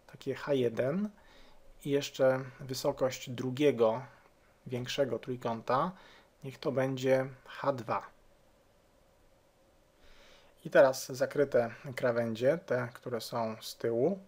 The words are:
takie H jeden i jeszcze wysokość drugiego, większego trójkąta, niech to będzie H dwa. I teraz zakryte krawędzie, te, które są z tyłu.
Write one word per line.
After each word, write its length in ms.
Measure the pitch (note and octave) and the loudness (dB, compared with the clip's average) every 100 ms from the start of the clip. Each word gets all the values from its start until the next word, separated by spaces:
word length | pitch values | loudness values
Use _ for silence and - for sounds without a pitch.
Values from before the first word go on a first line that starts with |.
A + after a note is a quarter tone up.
| - | -20
takie 240 | - C#3 B2 | -10 -8 -6
H 180 | - | -2
jeden 560 | C#3 A#2+ A2+ B2+ F3+ G#3 - - - - - - - D3+ | 0 2 0 -2 -2 -4 -8 -20 -20 -20 -20 -20 -12 -2
i 40 | |
jeszcze 500 | C#3 C#3 - C3 C3 C3 - | -2 -2 2 2 2 -2 -12
wysokość 680 | C3 C3 C#3+ C#3 B2+ - - | -10 -4 -2 0 -2 -2 -8
drugiego, 720 | A#2+ B2+ B2+ D3 A#2 A2+ A#2 C3 - - _ _ _ - | -6 -4 2 2 6 4 2 -6 -18 -20 _ _ _ -10
większego 520 | B2 B2 - C3 A2+ | -8 -4 0 0 -2
trójkąta, 720 | - B2 A#2+ A2+ A2+ C3 E3+ F#3 - - _ _ | -6 -6 -4 -4 0 0 0 -6 -18 -20 _ _
niech 140 | C3+ - | -18 -8
to 140 | D#3 | -4
będzie 580 | C3 C3+ C3 C3 C3 C3 C3+ - | 0 0 0 2 2 0 -8 -18
H 280 | - C#3 | -6 -4
dwa. 340 | C3 A#2+ G2+ - - _ _ _ _ _ _ _ _ _ _ _ _ _ _ _ _ _ _ - - - - - _ D#3 | -4 -4 -6 -6 -16 _ _ _ _ _ _ _ _ _ _ _ _ _ _ _ _ _ _ -20 -20 -20 -20 -20 _ 4
I 40 | |
teraz 420 | E3+ C3+ B2+ - | 8 8 6 -6
zakryte 600 | B2+ C3+ D3 C#3 A#2+ A#2 - C#3+ B2 | -2 0 2 2 2 0 -4 -12 -2
krawędzie, 640 | B2+ A#2 A#2 A2 B2+ E3 - | 0 0 -2 0 2 0 0
te, 240 | B2 A#2+ | -4 -4
które 280 | - C3 A#2 | -8 -6 -6
są 340 | - A#2+ A2+ A2 | -4 -4 -4 -6
z 140 | - - | -12 -6
tyłu. 440 | A#2 A#2 D3 F#3+ | -2 2 2 0